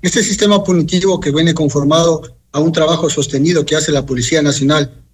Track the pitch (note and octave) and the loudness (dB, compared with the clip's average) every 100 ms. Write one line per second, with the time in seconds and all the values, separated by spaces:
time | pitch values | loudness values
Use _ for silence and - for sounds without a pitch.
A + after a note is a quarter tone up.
0 | F#3 B3+ - G3 G#3 G3+ G3+ F3+ D#3 F#3 | 0 0 0 0 2 2 2 0 2 0
1 | F#3+ F#3 D3+ C#3+ E3 E3 D3+ D3 C#3+ D#3 | 0 0 -2 0 0 2 0 0 0 2
2 | E3+ D#3 - - _ C#3+ D#3+ E3 D#3 E3 | 2 0 -4 -20 _ -2 0 0 0 0
3 | E3 - C#3 C#3 D3+ D#3 D3 D3+ D3+ C#3+ | -2 -2 -4 0 0 0 0 -2 0 -2
4 | C3+ B2+ A#2 D#3+ D3 C3 C#3 D3+ C#3 - | -2 -4 -2 0 0 0 0 0 -2 -8
5 | - | -20